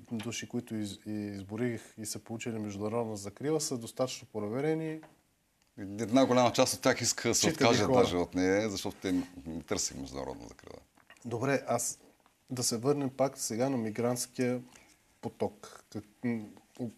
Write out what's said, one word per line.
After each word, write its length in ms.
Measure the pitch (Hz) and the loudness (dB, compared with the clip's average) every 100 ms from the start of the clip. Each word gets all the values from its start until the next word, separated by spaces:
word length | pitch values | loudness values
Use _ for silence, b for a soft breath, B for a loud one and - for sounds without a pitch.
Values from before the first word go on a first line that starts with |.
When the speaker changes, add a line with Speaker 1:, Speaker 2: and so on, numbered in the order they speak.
| - | -6
Speaker 1:
души, 360 | 117 113 117 107 | -6 -4 -6 -6
които 260 | 120 120 | -6 -4
из-, 320 | 110 104 98 107 107 104 | -4 -6 -8 -8 -6 -6
изборих 480 | 101 95 110 123 110 - - | -8 -8 -2 -2 -4 -10 -12
и 80 | 107 | -10
са 120 | 107 | -10
получили 400 | - 113 123 110 | -8 -8 -6 -4
международна 580 | 107 98 107 117 113 104 | -4 -4 -2 -2 -2 -6
закрила, 440 | 101 - 135 156 | -10 -6 -2 0
са 180 | 151 127 | 0 -4
достатъчно 500 | 113 - 127 - 117 | -6 -4 -4 -4 -10
проверени. 680 | 107 104 123 151 160 160 156 - _ _ _ _ _ _ - | -6 -4 -2 0 -2 -4 -8 -12 _ _ _ _ _ _ -12
Speaker 2:
Една 480 | 98 101 110 127 127 | -8 -4 2 6 6
голяма 260 | 123 120 | 8 6
част 220 | 123 127 | 6 4
от 60 | - | 4
тях 200 | 135 120 | 2 4
искаха 280 | 117 - 120 | 2 0 2
да 60 | |
се 60 | 107 | 4
Speaker 1:
Читави 240 | 104 - | 4 6
Speaker 2:
откажат 220 | 113 120 104 | 6 6 6
Speaker 1:
хора. 160 | 131 | 6
Speaker 2:
даже 140 | - 90 | 6 2
от 180 | 85 | 0
нея, 360 | 87 92 98 110 | 2 4 4 2
защото 260 | 95 104 - | -2 -6 -4
те 100 | 98 | 0
не 120 | 90 85 - 73 80 76 | 0 -2 -8 -10 -8 -4
търсеха 340 | 92 - - | -2 -2 -6
международна 480 | 67 67 65 65 55 | -10 -8 -8 -10 -14
закрила. 300 | - - - - _ - - | -16 -18 -18 -20 _ -20 -16
Speaker 1:
Добре, 380 | 120 117 135 131 - | -8 -2 0 0 0
аз 300 | 120 - - - _ _ _ - | -2 -2 -6 -14 _ _ _ -8
да 120 | 127 | -4
се 140 | 120 117 | -2 0
върнем 340 | 131 147 135 | 0 0 0
пак 280 | 131 135 - | 0 0 0
сега 300 | - 110 135 | -4 0 0
на 80 | 131 | 0
мигрантския 840 | 110 107 117 123 - - 123 123 123 B B B _ _ | -2 0 0 0 -4 -2 0 -2 -6 B B B _ _
поток. 640 | 117 - 101 - - - - | -10 -2 -4 -4 -18 -20 -14
Как-, 140 | 107 - _ | -12 -12 _
м, 160 | 120 117 104 - - - | -4 -4 -6 -16 -18 -10
о-, 100 | 120 | -10